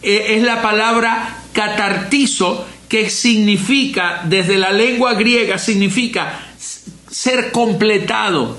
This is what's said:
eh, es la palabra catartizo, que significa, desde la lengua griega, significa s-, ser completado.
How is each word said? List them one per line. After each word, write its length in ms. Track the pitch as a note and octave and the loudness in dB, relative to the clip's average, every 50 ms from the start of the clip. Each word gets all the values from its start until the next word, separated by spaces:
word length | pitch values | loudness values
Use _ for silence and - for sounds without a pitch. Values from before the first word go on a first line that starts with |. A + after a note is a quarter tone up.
eh, 340 | - G3+ G3+ G#3+ G#3+ A3 G#3+ | 2 2 0 0 2 0 2
es 60 | A3 | 2
la 200 | A#3+ A#3+ A3+ A3+ | 2 2 0 0
palabra 760 | A3+ G#3+ G#3 G#3+ A3 A#3 A#3 A#3 A3+ A3+ - - A#3+ - - - - - | 0 0 2 2 2 2 2 2 2 0 0 -2 -4 -8 -10 -14 -18 -6
catartizo, 1120 | - G#3+ G#3+ G#3 G#3 G#3 G3+ G3 F#3+ F3+ - - C#4 C#4+ C4+ - - - F#3 F3 F3 - - - - - - - | -4 -2 -2 -2 -2 -2 -2 -2 -2 -4 -2 -2 0 0 2 0 0 0 0 0 -2 -4 -8 -12 -16 -20 -8 -4
que 220 | - A3 G#3+ G3 | -2 -2 0 -2
significa, 1120 | - - - B3 A3+ G#3+ G#3+ G#3 G#3 F3+ G3 G3 C#4 C#4 C4 - - F#3+ F3+ F3 E3+ - F3+ | -4 0 2 2 4 4 4 2 2 2 2 2 2 2 0 0 -2 -2 -2 -2 -4 -4 -2
desde 320 | D#3+ F#3 F#3+ F3+ F3+ G3 | 0 0 0 2 2 2
la 160 | F#3+ F#3+ F#3+ | 2 2 2
lengua 420 | G3 G#3 A3+ B3+ B3 A#3 B3+ B3 A#3 | 2 2 2 2 2 2 0 0 2
griega, 440 | G3 G3 A#3+ A#3+ A#3 A3 F#3+ F#3+ F#3+ | 2 2 2 4 2 2 0 -2 -2
significa 840 | - - G#3+ G3 G3+ F#3+ G3 B3+ B3 A#3 - F3+ D#3 - - - - - - - | 0 0 2 2 2 2 2 0 -2 -2 -4 -4 -6 -6 -8 -12 -16 -18 -20 -16
s-, 320 | - - - - - - - - - - | -16 -14 -14 -14 -16 -20 -20 -20 -20 -14
ser 420 | - - - B3+ B3+ B3 - - | -12 -4 -2 0 0 0 -2 -2
completado. 1040 | - A#3 A#3+ A3+ G3 F3 G#3+ G#3+ G#3+ G3 - - A3 A3 G#3+ G3+ F3+ D3 A#2+ - - | 0 0 0 0 2 2 2 2 2 2 0 0 -2 -2 0 0 0 0 -2 -2 -6